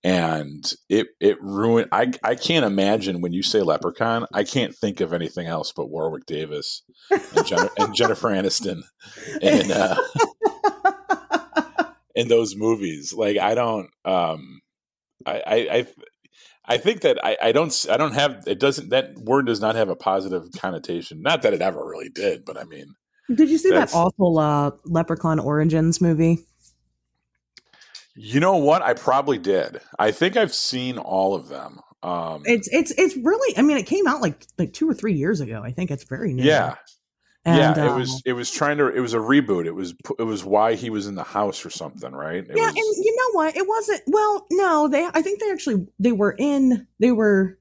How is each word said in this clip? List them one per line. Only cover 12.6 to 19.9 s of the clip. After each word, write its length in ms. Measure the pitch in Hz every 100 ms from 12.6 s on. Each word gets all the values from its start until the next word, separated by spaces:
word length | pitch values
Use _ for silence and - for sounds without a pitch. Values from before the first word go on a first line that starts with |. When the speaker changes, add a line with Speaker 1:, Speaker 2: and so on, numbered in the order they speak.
| 107 113 95 78 71
Speaker 1:
Like, 240 | 95 107 101
I 160 | 95
don't, 340 | 113 117 110 90 _
um, 560 | - 92 85 80 67 62 _ _ _ _ _ _
I, 120 | - 98 -
I, 100 | 107
I, 300 | 110 - 127 - - _ _ _ - _ -
I 100 | 120
think 240 | 190 226
that 240 | 160 123
I, 140 | - 110
I 120 | 104
don't 160 | 131 165
s-, 200 | - 78
I 80 | 120
don't 160 | 151
have, 320 | 131 143 117 -
it 140 | 98
doesn't, 300 | 139 135 95
that 260 | 123 - 95
word 300 | 107 131 127
does 160 | 110
not 120 | 110
have 140 | 110
a 80 | 104